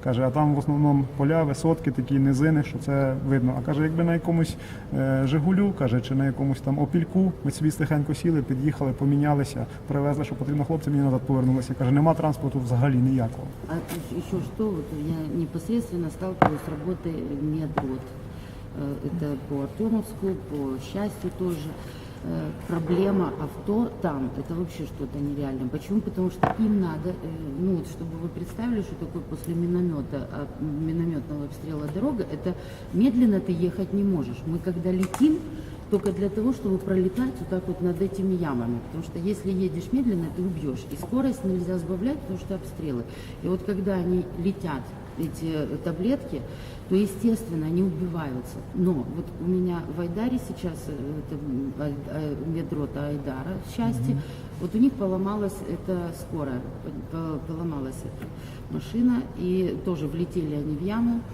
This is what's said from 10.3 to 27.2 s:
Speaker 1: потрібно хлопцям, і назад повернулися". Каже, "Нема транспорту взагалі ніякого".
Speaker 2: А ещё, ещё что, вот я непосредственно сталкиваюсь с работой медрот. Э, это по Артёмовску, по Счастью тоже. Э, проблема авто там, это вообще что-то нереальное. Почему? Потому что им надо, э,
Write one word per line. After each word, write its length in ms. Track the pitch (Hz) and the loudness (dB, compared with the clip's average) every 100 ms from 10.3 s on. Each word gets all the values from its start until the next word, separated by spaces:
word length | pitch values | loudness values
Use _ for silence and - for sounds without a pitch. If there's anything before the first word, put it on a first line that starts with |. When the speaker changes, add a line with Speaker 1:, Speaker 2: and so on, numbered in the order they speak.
Speaker 1:
потрібно 300 | 131 131 147 | -2 0 0
хлопцям, 300 | 139 160 147 | 0 0 2
і 40 | 143 | 4
назад 220 | 139 127 | 4 4
повернулися". 540 | 131 131 127 131 120 | 2 4 4 4 0
Каже, 160 | 123 127 | 0 4
"Нема 240 | 143 156 | 6 6
транспорту 460 | 156 156 147 139 135 | 6 2 2 0 0
взагалі 320 | 123 123 143 127 | 2 4 6 6
ніякого". 500 | 127 131 117 - - - - | 6 4 2 -2 -8 -10 -6
Speaker 2:
А 40 | |
ещё, 460 | 165 - 170 - - | -6 -4 -6 -4 -6
ещё 220 | - 185 | -2 -2
что, 200 | 147 - | -4 -2
вот 200 | 220 175 143 156 151 | -2 0 -4 -4 -2
я 320 | 160 156 170 | -2 -2 -2
непосредственно 720 | 160 170 - 233 226 175 160 | -2 -4 0 0 0 -2 -4
сталкиваюсь 500 | - 185 175 156 151 - | -4 -6 4 4 4 -4
с 20 | |
работой 440 | 151 156 180 175 160 139 143 | -4 -4 -2 -2 -4 -4 -2
медрот. 580 | 151 156 151 - 135 127 - - - - - - - - | -2 0 0 -2 -2 -4 -6 -12 -12 -12 -12 -12 -10 -6
Э, 280 | 143 139 151 | -4 -2 -4
это 260 | 170 151 139 135 | -2 -2 -4 -4
по 60 | |
Артёмовску, 720 | 143 139 - 220 220 - - 190 170 - | -4 -4 0 2 2 0 -2 -2 -2 -4
по 60 | 147 139 131 - | -4 -2 -4 -6
Счастью 380 | 190 208 - 180 - | -4 -4 -2 -6 -2
тоже. 300 | 185 165 151 - - - - - | -2 -2 -6 -8 -10 -12 -12 -10
Э, 240 | 165 165 156 151 - | -4 -4 -4 -6 -4
проблема 640 | 170 160 175 196 202 175 - | -2 2 4 4 4 2 -2
авто 460 | 147 - - 208 240 - | -6 -6 0 2 0 0
там, 300 | 170 143 127 131 | -2 -2 -4 -4
это 160 | 135 170 | -6 -4
вообще 260 | 175 - 151 | -4 -6 -8
что-то 320 | - 139 147 | -6 -6 -4
нереальное. 500 | 143 143 139 131 127 | -4 -2 -4 -2 -4
Почему? 320 | - - 202 | -4 0 0
Потому 300 | - - 185 | 0 0 0
что 240 | - - - | 2 0 4
им 220 | 220 208 | 4 4
надо, 280 | 180 156 160 | 2 0 -4
э, 20 | 180 | -4